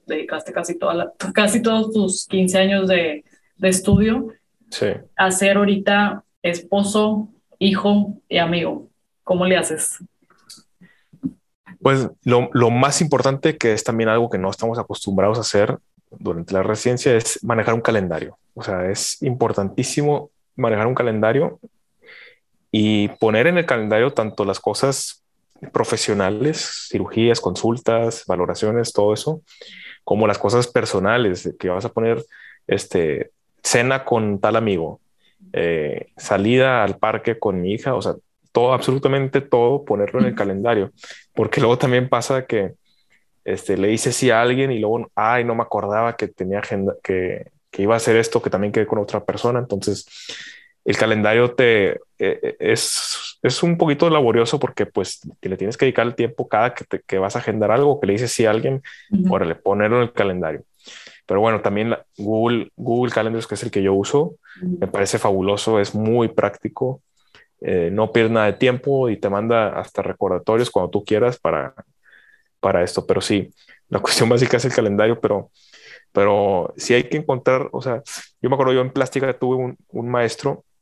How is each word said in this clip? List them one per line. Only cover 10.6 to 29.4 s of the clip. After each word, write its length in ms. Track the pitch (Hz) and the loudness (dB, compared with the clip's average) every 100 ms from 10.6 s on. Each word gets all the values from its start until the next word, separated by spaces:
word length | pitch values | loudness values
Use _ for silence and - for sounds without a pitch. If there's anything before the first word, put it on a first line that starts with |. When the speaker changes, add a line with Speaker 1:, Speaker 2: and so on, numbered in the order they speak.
| _ _ 180 _ _ - - - _ _ - - | _ _ -20 _ _ -10 -10 -10 _ _ -20 -2
Speaker 2:
Pues 280 | 135 135 120 - | 2 2 0 -4
lo, 260 | 123 123 123 | 2 2 2
lo 180 | 131 117 | 2 2
más 300 | 120 139 - | 4 2 2
importante, 580 | 156 131 135 135 160 156 | 2 2 0 0 0 2
que 140 | 117 | 0
es 140 | 110 - | 0 0
también 240 | 113 110 | 0 2
algo 200 | 117 117 | 2 0
que 80 | 98 | -2
no 120 | 95 | -4
estamos 280 | - 113 117 | -4 -4 -4
acostumbrados 600 | 104 - - 95 98 110 | -6 -8 -4 2 2 2
a 40 | |
hacer 360 | 107 101 107 - _ _ _ | 0 0 0 -2 _ _ _
durante 420 | - 90 85 85 | -10 -8 -6 -2
la 100 | 95 | -2
residencia, 520 | 95 107 123 123 143 117 | 0 0 -2 0 2 2
es 260 | - - 117 | 0 -4 -2
manejar 300 | 113 107 117 | 0 2 0
un 60 | |
calendario. 560 | 113 110 92 78 - - _ - | 0 0 0 -4 -8 -16 _ -12
O 60 | |
sea, 260 | 110 92 92 | -6 -4 -4
es 320 | 104 - - | -4 -6 -4
importantísimo 1120 | 135 123 113 101 95 - 123 - 147 143 - _ _ - | -4 0 0 0 -4 -2 -4 0 0 0 -4 _ _ -4
manejar 300 | 117 107 113 | 0 0 0
un 80 | 127 | 0
calendario 640 | 123 107 107 135 170 - - _ _ _ - - - _ _ _ _ | 0 2 2 2 0 -6 -20 _ _ _ -20 -20 -20 _ _ _ _
y 380 | 113 107 107 104 | 0 2 2 0
poner 400 | - 110 107 151 | 0 2 4 4
en 100 | 180 | 2
el 80 | 170 | 2
calendario 460 | 120 107 107 131 | 0 2 2 2
tanto 320 | 127 110 - | 0 -2 -2
las 160 | 98 95 | -2 -2
cosas 640 | - 104 135 131 - - _ _ _ - - | -4 0 0 -2 -6 -14 _ _ _ -20 -6
profesionales, 1160 | - - - - 101 95 107 143 160 - - - | -2 -2 -2 0 0 0 0 -2 -2 -8 -10 -6
cirugías, 500 | 101 92 113 117 113 | -6 -2 2 2 2
consultas, 840 | 92 90 110 120 - 117 117 110 - | 0 -2 -2 0 0 0 0 -4 -4
valoraciones, 640 | 90 90 87 107 117 110 | -2 -2 -2 -2 0 -2
todo 220 | - 104 | 2 2
eso, 280 | 107 151 165 | 2 -2 -8